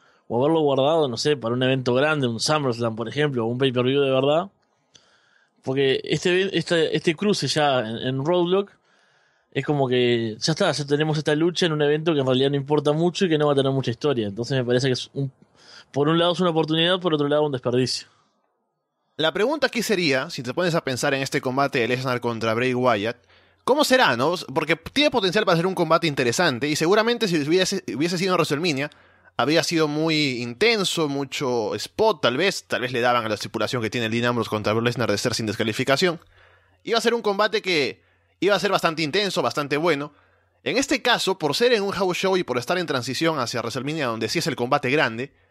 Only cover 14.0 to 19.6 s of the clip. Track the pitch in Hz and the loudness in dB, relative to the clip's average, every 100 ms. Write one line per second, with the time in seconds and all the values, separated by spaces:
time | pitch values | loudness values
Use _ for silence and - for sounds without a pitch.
14 | 147 120 104 98 120 135 120 127 135 123 | -2 -2 -2 -4 -4 -2 0 0 0 -2
15 | - - 139 - _ _ - - - 135 | -6 -6 -8 -8 _ _ -20 -20 -8 -2
16 | 147 165 175 170 180 160 160 160 165 185 | 2 2 2 2 0 2 0 2 2 0
17 | 180 151 143 147 151 131 123 123 127 - | 0 0 2 0 0 -2 0 0 0 -2
18 | - _ _ _ _ _ _ _ _ _ | -10 _ _ _ _ _ _ _ _ _
19 | _ - 156 175 226 311 | _ -4 -2 0 0 0